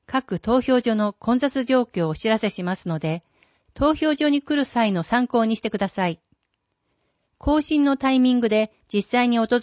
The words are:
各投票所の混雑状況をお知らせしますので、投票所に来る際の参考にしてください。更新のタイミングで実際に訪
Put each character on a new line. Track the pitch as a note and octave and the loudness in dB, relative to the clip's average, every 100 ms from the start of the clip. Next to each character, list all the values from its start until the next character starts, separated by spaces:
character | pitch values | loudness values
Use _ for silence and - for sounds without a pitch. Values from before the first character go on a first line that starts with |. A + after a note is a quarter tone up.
| - | -6
各 | C4 - F#3 | -6 -4 -6
投 | - B3+ | 0 0
票 | B3 B3+ | 2 0
所 | A#3+ G#3+ | 0 0
の | G#3 | -2
混 | - - B3 | -4 -2 0
雑 | C#4 C4+ | 0 -2
状 | A#3+ A#3+ | 0 0
況 | A#3 - E3 | 0 -2 -4
を | |
お | D#3 | -2
知 | A3 | -2
ら | A3 | 0
せ | G#3 | -2
し | - | -4
ま | F3+ F#3+ | -6 -6
す | F3+ | -6
の | D#3+ | -4
で、 | D#3 E3 - _ _ _ _ | -4 -6 -8 _ _ _ _
投 | - C#4+ D#4 | -2 0 2
票 | D#4+ D4 | 0 0
所 | D4+ | 0
に | C#4+ | 0
来 | - D4 | 0 -2
る | C4 | -2
際 | A#3+ A3 | 0 0
の | F#3 | 0
参 | E3 A#3+ B3 | 0 -2 0
考 | A#3+ A3+ | 0 0
に | A3 | -2
し | |
て | G#3+ | -4
く | G3+ | -4
だ | G3 | -4
さ | - F3+ | -2 -4
い。 | E3 _ _ _ _ _ _ _ _ _ _ _ _ | -4 _ _ _ _ _ _ _ _ _ _ _ _
更 | - D4+ | 0 0
新 | D4+ D4+ | 2 2
の | C#4+ C4+ | 2 2
タ | C4+ | 2
イ | C4 | 2
ミ | B3+ | 4
ン | B3 | 2
グ | A#3 | 2
で | G#3+ G#3+ _ _ | 0 -2 _ _
実 | G#3 | -4
際 | - B3 B3 | 0 0 2
に | A#3 | 2
訪 | A3 A#3+ | 2 0